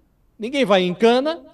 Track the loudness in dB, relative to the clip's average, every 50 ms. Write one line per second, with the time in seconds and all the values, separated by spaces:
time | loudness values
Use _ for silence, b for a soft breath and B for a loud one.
0 | _ _ _ _ _ _ _ -12 -10 -6 -2 -2 0 2 2 2 2 0 -2 0
1 | 2 2 2 2 0 -4 -6 -8 -12 -20